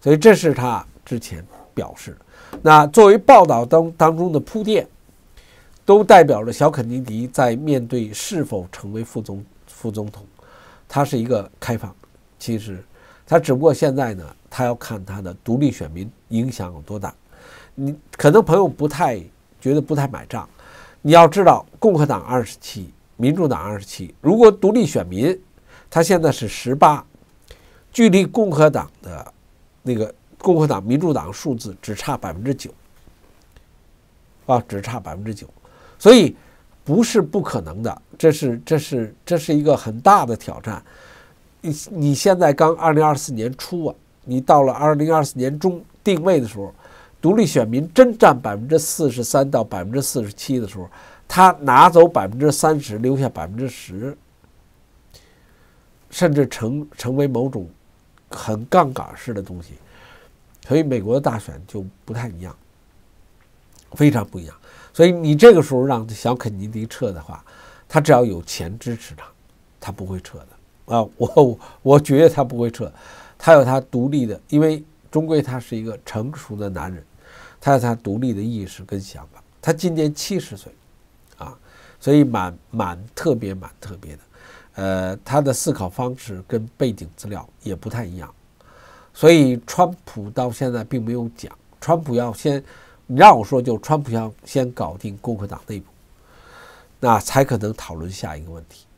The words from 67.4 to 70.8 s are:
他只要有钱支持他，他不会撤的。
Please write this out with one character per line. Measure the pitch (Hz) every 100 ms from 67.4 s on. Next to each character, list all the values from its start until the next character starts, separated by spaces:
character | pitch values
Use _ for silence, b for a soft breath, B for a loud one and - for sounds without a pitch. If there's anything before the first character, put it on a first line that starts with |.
| _ b b b b
他 | 160
只 | 151
要 | 127
有 | 123 87
钱 | 85 - 85 110
支 | 123 117
持 | -
他， | 76 - _ _ _ _ _
他 | -
不 | 95
会 | 95 92
撤 | - -
的。 | - _ _ _